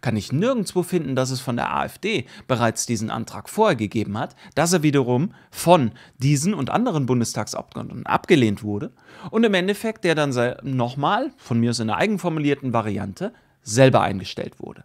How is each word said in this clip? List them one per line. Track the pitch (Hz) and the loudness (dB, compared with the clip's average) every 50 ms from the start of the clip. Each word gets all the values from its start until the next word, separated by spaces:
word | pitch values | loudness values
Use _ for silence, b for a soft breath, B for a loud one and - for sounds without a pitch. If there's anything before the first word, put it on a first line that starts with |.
kann | - 131 110 107 | -2 -2 -2 -2
ich | 95 - | -2 -2
nirgendwo | - 139 196 247 269 240 190 - - 180 175 | -2 0 0 0 0 0 -2 -2 -2 -4 -2
finden, | - - 180 156 135 135 | 0 -2 -2 -2 0 -2
dass | 123 131 127 | -2 -2 -2
es | 131 127 | -2 -6
von | - - 120 | -4 -4 -4
der | - - - - | -2 -2 -2 -2
A | 71 69 | -2 -4
F | - - - | -4 -6 -8
D | - 202 226 160 - B B B B B | -6 -4 -2 -2 -4 B B B B B
bereits | 131 113 120 113 110 - - | 0 2 2 0 0 0 -4
diesen | - 120 107 110 107 | -2 -2 -2 -2 -4
Antrag | 113 120 113 - - 104 - - | -6 -6 -8 -8 -12 -16 -16 -10
vorher | - - 220 220 170 | 0 2 2 2 4
gegeben | 113 110 98 - 113 104 101 101 110 | 2 0 -2 -2 -2 -2 -2 -4 -6
hat, | 143 196 - B B B B | -6 -8 -10 B B B B
dass | - 151 170 180 | 0 2 4 2
er | 180 147 | 4 4
wiederum | 156 143 143 131 117 123 123 156 208 B B B B | 4 4 4 2 2 2 2 2 0 B B B B
von | - - - 165 175 175 135 110 B B B B B B | -12 -4 4 6 6 6 6 2 B B B B B B
diesen | 120 139 147 139 139 185 214 | 0 2 2 2 2 0 -2
und | 165 135 - | -2 -2 -2
anderen | - 170 233 262 180 156 139 | 0 0 0 0 0 0 0
Bundestagsabgeordneten | 117 131 123 113 - - 127 107 - - - - _ - 117 113 - - 123 - | 2 2 2 2 -2 -2 -6 -8 -6 -8 -10 -10 _ -12 -12 -12 -10 -12 -12 -4
abgelehnt | - - - - - 196 151 123 110 101 98 - | -2 -2 -2 2 4 4 6 6 4 2 -2 -4
wurde | 104 104 104 127 - - B B B B B B 175 | -6 -4 -4 -6 -8 -12 B B B B B B -4
und | - 220 233 | 0 2 2
im | 226 202 | 4 2
Endeffekt | 185 175 190 208 196 - 226 220 - - | 2 0 0 -2 -2 -4 -6 -6 -2 0
der | 180 160 | 0 2
dann | 151 151 143 131 | 2 0 0 2
sei-, | 123 120 120 - - - | 0 0 0 -2 -4 -8
nochmal, | 139 135 127 120 120 131 139 139 156 196 220 269 320 - _ | -4 -2 0 -2 -2 -2 -2 0 0 0 0 -2 -4 -8 _
von | - - 127 117 | -8 -2 0 2
mir | 117 120 | 2 2
aus | 120 120 | 0 0
in | 113 110 | -2 -2
der | 107 85 | 0 0
eigenformulierten | 170 208 220 185 - 175 160 156 147 143 143 135 - 131 117 | 0 0 0 -2 -2 -2 -2 0 0 0 0 0 -2 -2 0
Variante, | 117 107 107 101 98 98 98 95 - 185 214 b b b b b b | 0 0 0 -4 -4 -4 -6 -8 -8 -8 -8 b b b b b b
selber | b - 107 120 135 131 - 117 | b -4 4 6 6 8 8 4
eingestellt | 101 101 101 95 98 - - - - - - _ | 2 2 -2 -4 -8 -8 -10 -10 -10 -10 -12 _
wurde. | - - - - - | -16 -16 -16 -18 -20